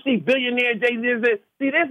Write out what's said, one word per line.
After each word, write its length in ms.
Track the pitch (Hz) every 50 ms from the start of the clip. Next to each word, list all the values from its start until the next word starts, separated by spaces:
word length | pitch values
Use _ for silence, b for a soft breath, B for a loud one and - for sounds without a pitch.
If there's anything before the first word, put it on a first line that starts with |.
| -
see 100 | 277 247
billionaire 600 | 190 - 233 262 269 247 247 240 247 247 247 233
Jay-Z 300 | 196 247 240 240 226 233
is 180 | 247 247 226 240
it. 200 | 240 214 208 - _ _ _
See, 100 | 277 277
this 180 | 277 330 339 262